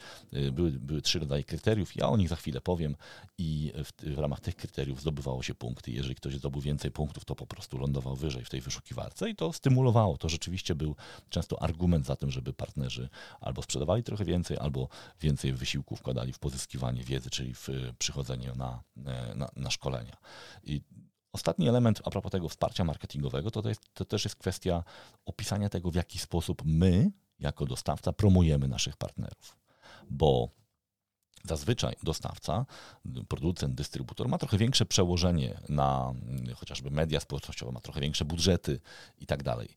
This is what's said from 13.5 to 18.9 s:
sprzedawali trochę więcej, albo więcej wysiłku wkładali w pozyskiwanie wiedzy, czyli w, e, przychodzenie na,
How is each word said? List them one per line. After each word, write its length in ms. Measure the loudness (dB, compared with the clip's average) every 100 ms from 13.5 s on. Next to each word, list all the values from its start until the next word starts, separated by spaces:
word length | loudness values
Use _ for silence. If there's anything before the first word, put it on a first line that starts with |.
| -6
sprzedawali 420 | -4 -2 2 2
trochę 220 | 2 -2 2
więcej, 320 | 2 2 -2
albo 300 | -2 -2 -4 -6 -20 -2
więcej 320 | 2 2 0
wysiłku 420 | -2 -2 -4 -4 -8
wkładali 380 | -2 -2 -2
w 60 | -4
pozyskiwanie 640 | -4 -4 -6 -4 -2 -2
wiedzy, 260 | -2 -4 -4
czyli 240 | -6 -6
w, 160 | -8 -6
e, 240 | -6 -6 -4
przychodzenie 540 | -4 -4 -4 -4 -6 -6
na, 280 | -6 -8 -14